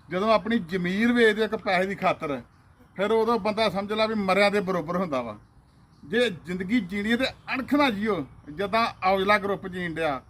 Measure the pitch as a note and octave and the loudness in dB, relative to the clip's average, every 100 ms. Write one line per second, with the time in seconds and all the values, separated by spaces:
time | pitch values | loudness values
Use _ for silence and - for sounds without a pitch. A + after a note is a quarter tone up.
0 | - F3+ G#3+ G#3+ G3+ A#3 E3 F#3+ F3 F#3+ | -6 -2 2 2 2 -2 -2 -4 -2 0
1 | A#3 B3 A3+ G#3 G#3+ G#3+ G#3 F#3 F#3+ G3 | 2 6 4 4 -2 -2 0 0 0 0
2 | F3+ D3+ D#3 C3 - _ _ _ - - | 0 0 -4 -6 -8 _ _ _ -14 -4
3 | G3+ A3+ A3 A#3 G3+ G#3 A3 F3+ G3+ G#3+ | 0 2 2 0 0 0 0 -2 -4 -2
4 | A3 A3 F#3+ F#3 G3+ G#3 F#3 F3+ D#3 F3 | 0 0 2 4 4 2 0 -2 -2 -2
5 | F#3 C3 A#2 G#2 - - _ _ _ - | -2 -2 -4 -10 -18 -20 _ _ _ -20
6 | C#3+ G#3+ B3 D#3+ C3+ F3+ F#3 A#3+ F3+ G3+ | -4 0 0 -2 -8 -6 0 -2 0 -4
7 | G#3 A#3 B3+ - - B3 B3 D4 C#4 G3+ | 0 0 -2 -6 -8 -6 0 2 2 2
8 | G#3+ F3+ C3+ - - D3+ G3 A3 A3+ - | -2 -2 -4 -12 -14 -6 -2 0 0 0
9 | F#3 G3 F#3+ G#3 G3 F#3+ F#3+ F#3 F3 D#3 | 0 2 4 2 2 -4 -6 -6 -6 -2
10 | D#3+ C3 - | -2 -4 -8